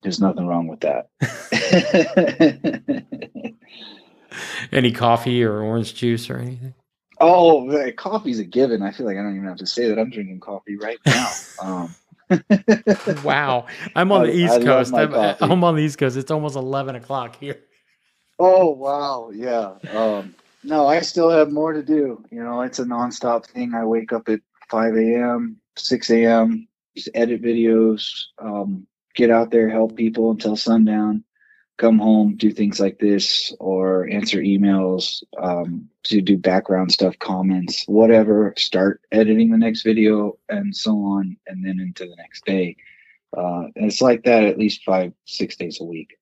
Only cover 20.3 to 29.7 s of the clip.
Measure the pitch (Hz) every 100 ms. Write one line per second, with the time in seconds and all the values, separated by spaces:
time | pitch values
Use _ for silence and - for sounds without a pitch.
20.3 | _ _ _ 139 156 143 165 160 - 165
21.3 | 165 151 147 160 156 147 156 139 113 -
22.3 | 117 117 120 127 123 123 120 123 120 123
23.3 | 117 - - 123 117 113 113 110 117 113
24.3 | 110 _ _ _ 113 113 113 113 120 120
25.3 | 120 117 110 _ - - 123 - 117 117
26.3 | 113 113 113 - _ _ - - 113 120
27.3 | 117 117 117 113 110 110 107 - - -
28.3 | - 107 104 101 95 95 _ _ - 120
29.3 | 113 117 117 110